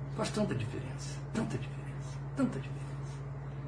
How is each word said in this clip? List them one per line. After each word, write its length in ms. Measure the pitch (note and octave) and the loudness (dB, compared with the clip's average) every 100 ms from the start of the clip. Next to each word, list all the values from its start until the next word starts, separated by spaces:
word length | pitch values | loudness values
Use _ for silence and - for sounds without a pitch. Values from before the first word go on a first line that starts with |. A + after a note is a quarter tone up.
| - - | -2 0
Faz 140 | G#3 | 2
tanta 240 | G#3+ G3+ | 4 4
diferença, 640 | - - - - - - - - | 4 0 -2 -2 -2 -4 -4 0
tanta 260 | A3+ - - | 2 2 2
diferença, 600 | - - - - - - - - | 0 -4 -4 -4 -4 -4 -2 4
tanta 220 | C4 - | 4 4
diferença. 200 | - - - - - - - - - - | -2 -2 -2 -2 -2 -4 -4 -4 -4 -4